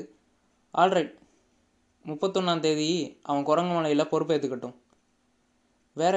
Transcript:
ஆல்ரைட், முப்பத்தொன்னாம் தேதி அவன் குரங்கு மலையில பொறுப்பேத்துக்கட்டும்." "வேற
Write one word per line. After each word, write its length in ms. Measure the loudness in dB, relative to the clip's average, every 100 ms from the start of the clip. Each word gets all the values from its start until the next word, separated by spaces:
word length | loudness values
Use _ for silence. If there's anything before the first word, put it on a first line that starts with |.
| -2 _ _ _ _ _ _
ஆல்ரைட், 400 | 2 4 2 0 -6 _ _ _ _ _ _ _ _ -12
முப்பத்தொன்னாம் 540 | -6 -2 -2 0 0
தேதி 300 | 0 0 0 -2 -4 -8
அவன் 220 | -4 -2
குரங்கு 300 | 2 2 2
மலையில 320 | 0 0 0 2
பொறுப்பேத்துக்கட்டும்." 680 | 0 0 0 -2 -6 -10 -14 _ _ _ _ _ _ _ _ _ _ _ -2
"வேற 160 | 2